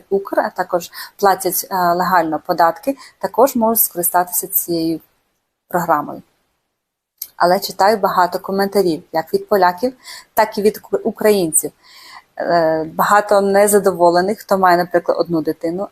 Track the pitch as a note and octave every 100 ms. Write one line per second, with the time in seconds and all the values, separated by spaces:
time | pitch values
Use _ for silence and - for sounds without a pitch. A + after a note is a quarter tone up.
0 | - G3 G3 E4 A3 - F3+ F3 E3+ -
1 | - - G3+ F#3 F#3 F3 - F#3+ F3 F3
2 | F3+ F3+ E3 D3+ - E3+ E3 E3 - C#4
3 | - _ F#3 - C4+ B3 A3 A3+ - F3
4 | E3+ F3 F3+ - F3+ - - E3+ E3 D#3+
5 | - _ _ _ _ _ - F3+ E3+ D3+
6 | C#3 C#3 - _ _ _ _ _ _ _
7 | _ _ - - F3 F#3+ G3 - G3 A3
8 | F#3+ - F3 F3+ - G3 G3 G3+ F3+ D#3
9 | - D#3+ - G3 G3 G#3 F3+ F3+ B3+ B3+
10 | - - - - G#3+ G#3+ G#3 G#3 - G3
11 | A3 G#3 G#3+ G#3 E3+ D#3 D3 - _ -
12 | - - - - - E3+ D#3+ D#3+ D#3+ E3+
13 | F#3 G#3 G#3 G3+ G3 G3 G#3 G3+ F#3+ F3
14 | F3 F3 F#3 G#3+ - F#3+ F#3 F3 F3+ F3
15 | - - E3 E3 D3+ D#3 E3 F3 -